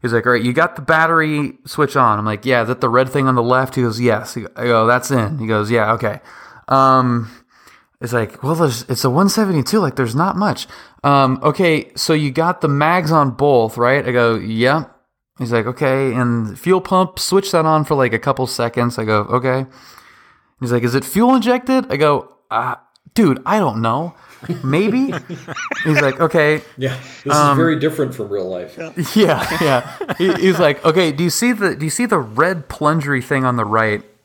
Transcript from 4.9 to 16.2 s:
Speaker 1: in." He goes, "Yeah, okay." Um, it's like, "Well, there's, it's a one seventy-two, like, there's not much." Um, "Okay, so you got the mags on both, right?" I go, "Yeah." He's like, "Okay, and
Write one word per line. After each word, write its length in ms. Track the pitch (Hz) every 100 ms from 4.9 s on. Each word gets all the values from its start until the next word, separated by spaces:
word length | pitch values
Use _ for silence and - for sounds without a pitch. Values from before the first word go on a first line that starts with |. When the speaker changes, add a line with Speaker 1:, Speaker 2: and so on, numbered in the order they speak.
| 123 127
Speaker 1:
in." 280 | 131 107 107
He 80 | 113
goes, 240 | 110 104
"Yeah, 220 | 117 107
okay." 260 | 110 113 104 - - - - -
Um, 640 | 135 135 131 127 120 110 - _ _ - - _ _
it's 100 | 123
like, 300 | 120 107 -
"Well, 120 | 131
there's, 280 | 165 160 113 -
it's 120 | 123
a 40 | 135
one 200 | 127 196
seventy-two, 480 | 202 208 165 127 214
like, 180 | 170 -
there's 180 | 123
not 220 | 120 185 180
much." 300 | 208 135 - - - _
Um, 360 | 139 143 135 131
"Okay, 480 | 151 147 175 156 - -
so 160 | -
you 180 | 156 147
got 300 | 131 165 180
the 80 | 156
mags 420 | 139 151 180 156
on 180 | 160 139
both, 460 | 117 143 131 110 120
right?" 280 | 120 139 127
I 60 |
go, 220 | 123 117 113
"Yeah." 480 | 95 113 123 151 143 _ _ _ _ _
He's 140 | 120
like, 140 | 117 110
"Okay, 460 | - 143 135 135
and 460 | 120